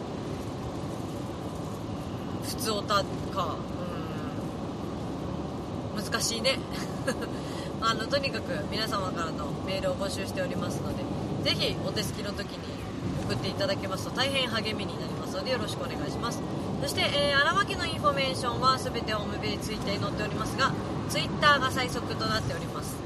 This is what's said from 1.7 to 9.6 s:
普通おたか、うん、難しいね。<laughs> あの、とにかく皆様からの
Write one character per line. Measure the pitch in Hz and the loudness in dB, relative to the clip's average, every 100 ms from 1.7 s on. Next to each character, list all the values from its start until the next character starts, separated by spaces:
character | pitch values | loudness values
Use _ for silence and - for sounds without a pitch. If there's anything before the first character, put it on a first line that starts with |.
| - - - - - - - | -4 -4 -4 -4 -4 -4 -4
普 | - - | -4 -2
通 | 220 | 0
お | 208 | 0
た | 196 202 | 4 4
か、 | 180 - - 190 - 196 - - 175 - - - - - - - - - - - - - - - - - - - - - | 4 -2 -2 0 0 -2 -4 -4 -4 -4 -4 -4 -4 -4 -4 -4 -6 -4 -6 -4 -4 -4 -4 -4 -4 -4 -4 -4 -4 -4
う | |
ん、 | |
難 | - 226 | -2 0
し | - 233 | 0 2
い | |
ね。 | 240 269 - - - - - - | 2 2 -2 -4 -4 -2 -2 -2
<laughs> | - - - - - - | -2 -4 -4 -4 -4 0
あ | 226 | 0
の、 | - - | 0 2
と | 277 | 2
に | 269 | 2
か | 285 | -2
く | - 208 196 | -2 -2 -2
皆 | 208 220 | -2 0
様 | 214 185 | 0 0
か | 180 | 0
ら | 165 | -2
の | 156 - - | -2 -4 -4